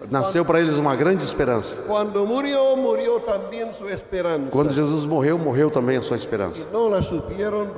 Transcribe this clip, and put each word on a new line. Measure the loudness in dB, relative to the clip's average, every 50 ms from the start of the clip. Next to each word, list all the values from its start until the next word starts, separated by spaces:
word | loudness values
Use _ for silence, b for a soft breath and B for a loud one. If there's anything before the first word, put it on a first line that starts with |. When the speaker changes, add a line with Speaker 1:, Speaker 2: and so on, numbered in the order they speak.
| -8 -4
Speaker 1:
nasceu | -2 0 0 0 0 0 2
para | 4 4 4
eles | 4 4 2
uma | 2 2 2 2
grande | 2 2 2 2 2 0
esperança. | -4 -2 0 0 2 2 0 -2 -4 -10 -8 -4
Speaker 2:
Cuando | -2 0 0 0 0 0 0 0
murió, | 2 0 0 0 0 2 2 4 4 4
murió | 2 2 2 0 2 2 0 0 0
también | 0 -2 -2 -2 -2 -6 -8 -8 -8 -8 -8
su | -10 -8
esperanza. | -8 -8 -8 -8 -6 -4 -2 0 0 0 0 -2 0
Speaker 1:
Quando | 2 2 2 2
Jesus | 2 2 2 2 0 -2 0
morreu, | 0 0 2 2 2 2 2
morreu | 0 0 2 2 2 4
também | 2 2 2 2 0
a | 0 0
sua | -2 -4
esperança. | -4 -4 -4 -2 -2 -2 -4 -4 -8 -10 -6
Speaker 2:
Y |
no | -2 0 2
la | 2 2 0
supieron | 0 -2 -4 -6 -6 -6 -6 -4 -4 -4 -2 -4 -4 -6 -8